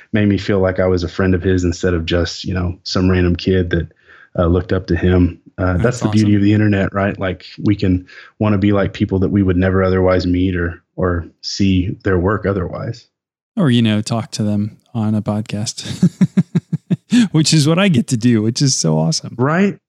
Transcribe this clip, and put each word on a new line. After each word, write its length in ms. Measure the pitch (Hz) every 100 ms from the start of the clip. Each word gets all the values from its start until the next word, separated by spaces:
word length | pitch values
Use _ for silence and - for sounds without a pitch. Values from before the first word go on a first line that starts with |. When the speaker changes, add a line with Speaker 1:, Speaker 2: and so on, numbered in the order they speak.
| -
Speaker 1:
made 140 | 110 104
me 100 | 95
feel 220 | 98 98
like 200 | 95 92
I 80 | 92
was 160 | 92
a 40 | 85
friend 240 | - 95 90
of 60 |
his 200 | 95 92
instead 300 | 87 82 92
of 120 | 87 80
just, 380 | 87 82 -
you 100 | -
know, 240 | 92 90 -
some 260 | - 101 92
random 260 | 92 90 85
kid 340 | - 95 87
that, 220 | 85 80 _ _ - - -
uh, 100 | 85
looked 260 | 90 -
up 140 | 95 -
to 80 | 85
him. 440 | 90 90 87 - - -
Uh, 160 | 90
that's 100 | 87
Speaker 2:
That's 160 | 120 123
Speaker 1:
the 80 | 110
beauty 220 | 107 104
Speaker 2:
awesome. 40 | 101
Speaker 1:
of 60 |
the 100 | 101
internet, 400 | 107 107 98 95
right? 240 | 101 98 -
Like, 280 | 92 90 - -
we 160 | 107 101
can 300 | 98 90 - - - -
wanna 180 | 107 104
be 140 | 101
like 200 | 98 98
people 260 | - 104 95
that 100 | 92
we 120 | 101
would 140 | 92 90
never 240 | 92 95
otherwise 440 | 92 92 92 92 90
meet 280 | 90 92 90
or, 280 | 87 - _ -
or 300 | 90 85 82 _
see 560 | - - 98 92 87 -
their 160 | 104 90
work 260 | 92 107 101
otherwise. 640 | 98 87 - 117 - _ _ _ _ _ -
Speaker 2:
Or, 160 | 151
you 100 | 120
know, 200 | 113 104
talk 300 | 113 117 -
to 120 | -
them 340 | 107 104 107 - _
on 220 | 117 107 107
a 60 |
podcast, 920 | 104 104 107 104 127 - - - 175 - - - - - - - - 170 - 247 208
<laughs> 40 |
which 220 | 160 156
is 140 | 156 143
what 120 | 165
I 80 | 202
get 200 | 127 -
to 100 | 120
do, 240 | 127 113
which 200 | 107 117
is 140 | 139 -
so 220 | 165 -
awesome. 380 | 82 80 - 113
Speaker 1:
Right? 420 | 135 170 202 -